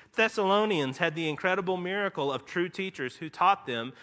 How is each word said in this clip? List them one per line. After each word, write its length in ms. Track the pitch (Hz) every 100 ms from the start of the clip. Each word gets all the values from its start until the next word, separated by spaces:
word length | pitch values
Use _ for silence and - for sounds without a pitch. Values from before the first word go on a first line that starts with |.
| - -
Thessalonians 840 | 220 220 190 202 214 185 135 131
had 160 | 170 160
the 140 | 160
incredible 480 | 147 190 185 185 185
miracle 560 | 180 196 202 - 139
of 120 | 131 -
true 240 | 180 175
teachers 480 | - 190 180 127 -
who 140 | 160
taught 340 | - 175 196 -
them 280 | 120 120 135